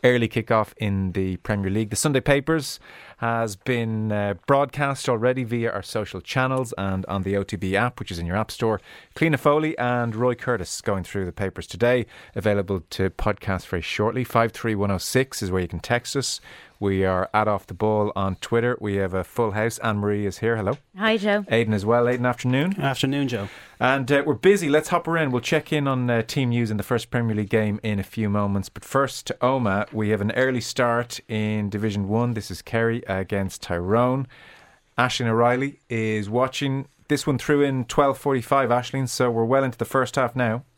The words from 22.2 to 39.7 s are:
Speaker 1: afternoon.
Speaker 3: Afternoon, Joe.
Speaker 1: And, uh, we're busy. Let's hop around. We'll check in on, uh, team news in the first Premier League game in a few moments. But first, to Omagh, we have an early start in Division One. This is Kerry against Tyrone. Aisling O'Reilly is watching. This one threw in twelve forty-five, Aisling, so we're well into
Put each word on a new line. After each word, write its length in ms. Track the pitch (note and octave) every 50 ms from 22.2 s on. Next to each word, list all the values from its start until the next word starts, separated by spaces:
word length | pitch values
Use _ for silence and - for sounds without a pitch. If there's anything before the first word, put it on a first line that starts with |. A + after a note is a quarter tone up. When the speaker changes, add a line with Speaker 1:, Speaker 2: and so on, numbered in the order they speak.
| A#2+
Speaker 1:
afternoon. 520 | B2+ A#2+ - - B2 B2+ C3+ D3 F3+ G3 -
Speaker 3:
Afternoon, 500 | C#3+ C#3 C3 - - C3+ C3+ C#3+ C#3+ C3
Joe. 200 | B2 G#2+ G2+ F#2+ - - - - - _
Speaker 1:
And, 320 | A2+ B2 C3+ C3+ C3 B2
uh, 100 | C#3+ C#3 D3
we're 80 | D#3 C#3
busy. 340 | - - F#3 G3+ G3 F3 D3
Let's 220 | C#3+ D3+ D3+ -
hop 180 | F3+ E3+ E3+ D#3+
around. 240 | E3 E3 D#3 C#3
We'll 80 | B2 B2
check 320 | A#2+ - - D#3 D3 -
in 160 | D#3+ D3+ C#3+ C#3
on, 220 | C3+ B2+ B2 B2
uh, 100 | A#2+ A#2
team 300 | A2+ - - D3+ C3+ B2
news 200 | A#2+ A#2+ A#2+ G#2+
in 60 | A2
the 60 | G#2
first 260 | G2 - B2 A#2 A2+ -
Premier 240 | - B2 A#2 A2+ A2
League 140 | G#2 G#2+ G2+
game 320 | - A2 G#2+ G#2 G#2 G#2+
in 160 | - A2 G#2 G2
a 40 |
few 260 | F#2 - - - A2 G#2
moments. 400 | G2+ G#2 G#2 G2+ G2 G2 F#2+ -
But 160 | _ - -
first, 420 | - - C3+ C#3 B2 - - - -
to 60 | - -
Omagh, 500 | - B2+ C3 C3+ A#2+ G#2 F#2+ G2+ G#2 - -
we 160 | A2 A2 G#2
have 100 | G#2+ G2+
an 120 | G2+ G#2+
early 280 | - - B2+ C3 C3 B2
start 580 | A2+ - - - B2+ A#2+ A#2 A#2+ A#2+ A#2+ - - - -
in 420 | A2 G#2+ G#2+ G#2+ G#2+ G#2+ G#2 G2+
Division 380 | G2 G#2 G#2 A2 G2+ G#2 G2 F#2+
One. 260 | G#2 A2+ A#2+ B2 A#2
This 160 | G#2+ G2 -
is 100 | F#2 -
Kerry 420 | - - - A2+ A2+ A#2 A2+ A#2+ - -
against 540 | F#2+ F#2+ F#2+ - - G2 G2 F#2 - -
Tyrone. 640 | - - F2 F2 F2 F#2 G#2 A#2 B2 B2+ B2+ C3+ C3+ - - - - - - - - - _ _ _ _ _ -
Aisling 300 | B2 B2 - - B2 A#2
O'Reilly 520 | A2+ A2+ A#2 A#2+ B2 B2+ C3+ C#3 C#3 _ _ _
is 400 | A#2+ A2+ A2 A2 G#2+ G#2+ G#2 G2+
watching. 600 | G#2+ A#2+ C3 B2+ - - C#3+ C#3 C3+ C3+ C3 - _ _ _ _
This 180 | D3 C#3 -
one 120 | - C#3+ B2
threw 240 | - - D3+ C#3+
in 240 | C#3+ C#3 C3+ C3 A#2+
twelve 320 | - - - C#3+ C#3 C3 C3
forty-five, 500 | - D3 C#3 B2+ A#2 - C#3+ C#3 C3+ A2+
Aisling, 400 | A#2+ B2 A#2+ - - C3+ C3 A#2+
so 220 | - - C3 B2
we're 140 | A#2 A2+ A2+
well 180 | A2+ C3 C3+ C3+
into 140 | C3